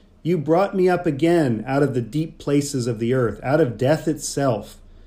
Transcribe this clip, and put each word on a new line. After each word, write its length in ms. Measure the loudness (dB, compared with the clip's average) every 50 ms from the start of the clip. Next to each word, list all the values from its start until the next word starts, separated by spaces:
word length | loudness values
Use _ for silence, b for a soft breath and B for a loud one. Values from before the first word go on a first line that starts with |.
| b b b -10 _
"You 160 | -2 -2 -2
brought 380 | 0 2 2 2 2 2 2
me 120 | 2 2 2
up 180 | 2 2 0
again 580 | -2 -2 0 2 2 4 4 4 2 0 -2 -2
out 160 | -2 0 2 2
of 120 | 2 0
the 60 | -2
deep 380 | -4 -4 -4 -4 -6 -6 -8 -10
places 480 | -4 0 0 0 0 0 -4 -4 -2
of 140 | -2 -4 -2
the 120 | -2 0 0
earth, 280 | 0 0 0 -2 -4 -2
out 180 | 0 2 2
of 160 | 2 2 0
death 300 | 0 0 2 2 2 0
itself." 760 | -4 -4 -4 -6 -8 -4 -2 0 0 0 -2 -4 -10 -16 -20 -20 b b b b